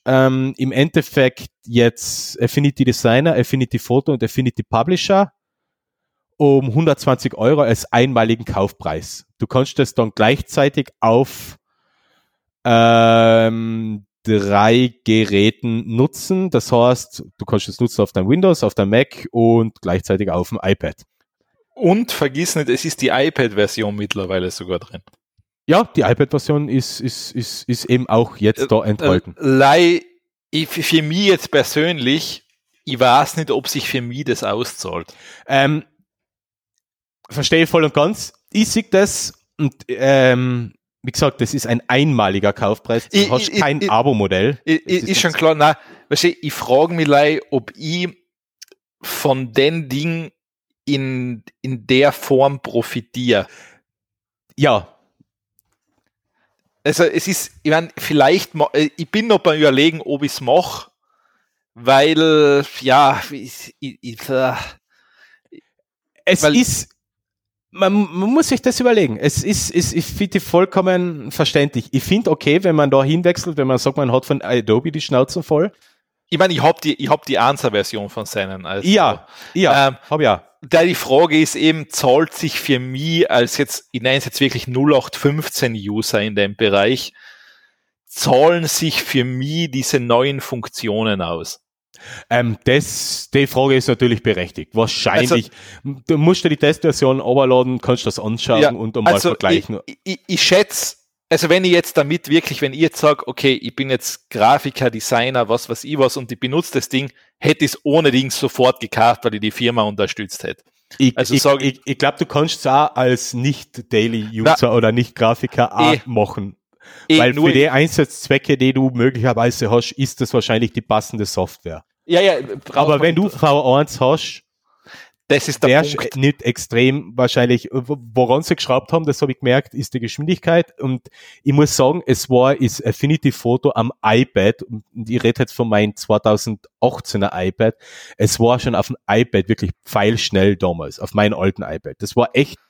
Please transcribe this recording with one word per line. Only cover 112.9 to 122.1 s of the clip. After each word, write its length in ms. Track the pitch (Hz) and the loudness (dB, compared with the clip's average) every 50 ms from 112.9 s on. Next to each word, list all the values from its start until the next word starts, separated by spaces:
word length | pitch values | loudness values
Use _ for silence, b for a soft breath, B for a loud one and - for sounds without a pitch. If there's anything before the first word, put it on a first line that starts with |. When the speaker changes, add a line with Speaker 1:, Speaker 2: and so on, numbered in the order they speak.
| - | 0
Speaker 1:
als 380 | - 127 127 127 120 - - - | 0 0 0 0 0 -2 -6 -6
Nicht-Daily-User 1200 | 123 123 143 135 - - - - - 117 - - 113 107 117 117 113 107 107 113 110 127 143 143 - - | -4 -2 -2 -4 -4 -8 -20 -18 -18 -8 -2 0 0 0 0 -2 -4 -6 -6 -6 -2 2 2 2 2 2
Speaker 2:
Na. 100 | 120 110 | 2 2
Speaker 1:
oder 180 | 120 110 110 | 4 2 2
Nicht-Grafiker 840 | 113 120 120 - - - 117 113 117 - - 123 - - 120 - - 104 | 2 2 0 -2 -2 0 0 0 0 0 -4 -4 0 0 0 0 0 2
auch 140 | 120 120 120 | 2 2 2
Speaker 2:
Eh. 80 | 117 - | 0 -2
Speaker 1:
machen. 500 | 131 120 107 104 - - - 98 101 92 _ _ _ _ B B B B B B B | -4 -2 -2 -2 -2 -2 -8 -10 -12 -12 _ _ _ _ B B B B B B B
Speaker 2:
Eh, 100 | 156 156 | 4 4
Speaker 1:
Weil 160 | 135 123 127 | 4 4 2
Speaker 2:
nur 140 | 147 156 - | 2 2 4
Speaker 1:
für 40 | 131 | 4
die 120 | 131 143 | 4 4
Speaker 2:
ich 60 | 156 | 4
Speaker 1:
Einsatzzwecke, 840 | 131 139 151 165 - - 143 - - - - - 139 139 - - 143 | 4 2 2 2 2 0 0 0 -2 -8 -4 -2 -2 0 0 0 0
die 160 | 127 127 131 135 | 2 2 2 2
du 160 | 135 135 131 | 2 0 0
möglicherweise 800 | 123 120 117 135 131 123 110 127 117 117 117 120 117 - 123 101 | 0 2 0 0 0 0 0 0 0 2 0 0 0 -2 -2 0
hast, 220 | 113 120 120 - - | 2 2 0 0 -4
ist 300 | - 135 127 - - 131 | -4 -6 -4 -4 -4 -4
das 100 | - - | -2 0
wahrscheinlich 400 | 123 107 - 117 110 120 110 - | 0 0 0 0 0 0 -2 -4
die 80 | 120 | -4
passende 460 | - - 110 107 - - - 110 104 | -4 0 0 -2 -2 -2 -6 -6 -6
Software. 580 | 95 - - 92 - - - - 87 80 78 - _ _ _ _ | -4 -4 -4 -4 -4 -6 -12 -16 -14 -14 -14 -18 _ _ _ _
Speaker 2:
Ja, 160 | - | 0